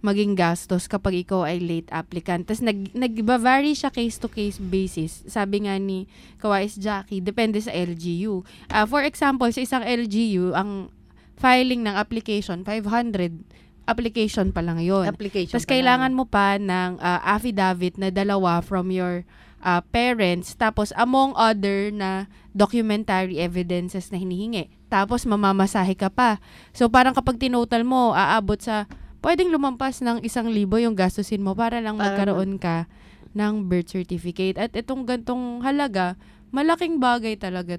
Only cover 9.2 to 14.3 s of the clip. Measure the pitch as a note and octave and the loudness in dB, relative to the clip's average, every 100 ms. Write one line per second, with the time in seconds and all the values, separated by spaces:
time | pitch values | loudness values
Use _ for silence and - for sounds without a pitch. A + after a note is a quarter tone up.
9.2 | C#4+ C4+ A#3+ A#3+ B3 C4 A3 A#3+ A#3 G3+ | 0 4 2 0 -2 -2 0 -2 0 0
10.2 | A#3 F#3+ F3+ E3 G3+ G3 F#3+ - - - | 2 2 0 0 -2 -6 -12 -18 -20 -20
11.2 | - - C4 B3+ B3+ B3 A3 G3 G#3+ A3+ | -20 0 4 6 4 0 -2 -2 -2 -4
12.2 | A3 G#3 G3+ F3 F#3 G#3+ G#3 A#3 A#3 G3+ | -2 -4 -2 -6 -4 -6 0 0 0 -2
13.2 | F3 E3 - - - - - A#3 A3+ A3+ | -2 -4 -16 -20 -20 -12 -4 -2 -2 0
14.2 | G#3+ | -2